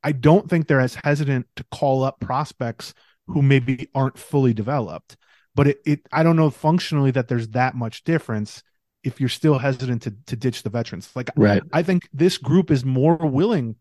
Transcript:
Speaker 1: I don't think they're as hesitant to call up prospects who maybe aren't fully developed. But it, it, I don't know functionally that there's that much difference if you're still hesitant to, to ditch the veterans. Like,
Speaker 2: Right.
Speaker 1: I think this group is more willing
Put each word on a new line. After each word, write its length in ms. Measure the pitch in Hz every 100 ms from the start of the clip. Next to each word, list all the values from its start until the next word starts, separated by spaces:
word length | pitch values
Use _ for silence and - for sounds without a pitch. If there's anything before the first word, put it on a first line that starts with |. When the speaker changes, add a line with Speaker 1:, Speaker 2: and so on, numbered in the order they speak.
Speaker 1:
I 80 | 147
don't 360 | 143 139 175 -
think 180 | 170 156
they're 120 | 139
as 160 | 127 -
hesitant 520 | 151 147 143 131 - -
to 60 | -
call 320 | - 143 131
up 160 | 131 -
prospects 720 | - 131 147 - 120 113 - - _ _ -
who 140 | -
maybe 440 | 139 135 123 127 -
aren't 240 | 139 131 -
fully 360 | - 147 131
developed. 640 | 110 107 143 101 80 _ - _ _ _
But 140 | - 143
it, 140 | 143 151
it, 140 | 147 _
I 120 | 135
don't 120 | 165 165
know 140 | 156
functionally 600 | - 156 175 - 151 139
that 160 | 127 120
there's 220 | 120 113
that 260 | 117 127 123
much 280 | 113 -
difference 600 | - 160 - 107 104 - _ _ _ _
if 160 | 135 -
you're 100 | 131
still 300 | - 156 139
hesitant 420 | 139 127 127 120
to, 80 | 127 104 -
to 80 | 117
ditch 280 | 127 117
the 60 | -
veterans. 400 | 113 113 87 - -
Like, 140 | 120 -
Speaker 2:
Right. 260 | 104 101 165
Speaker 1:
I 120 | 151
think 240 | 170 180 -
this 240 | 135 160 -
group 340 | 123 170 175
is 120 | 139
more 340 | 131 131 143 165
willing 580 | 156 131 196 208 117 107